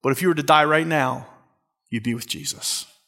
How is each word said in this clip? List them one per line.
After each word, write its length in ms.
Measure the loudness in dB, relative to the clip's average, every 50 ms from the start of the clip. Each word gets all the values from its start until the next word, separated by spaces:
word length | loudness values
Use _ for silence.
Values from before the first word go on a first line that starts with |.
| 0
but 80 | 0
if 100 | -2 2
you 60 | 0
were 80 | 0 0
to 80 | 0 2
die 220 | 4 6 6 6
right 200 | 4 4 2 2
now, 440 | 2 0 0 0 0 -2 -6 -10 -18 -20 _ _ _ _ _ _ _ _ _ _ _ -8
you'd 100 | -4 -2
be 120 | -4 -4
with 100 | -4 -6
Jesus. 600 | -10 -10 -8 -8 -10 -10 -8 -6 -6 -6 -6 -8 -12 _ _ _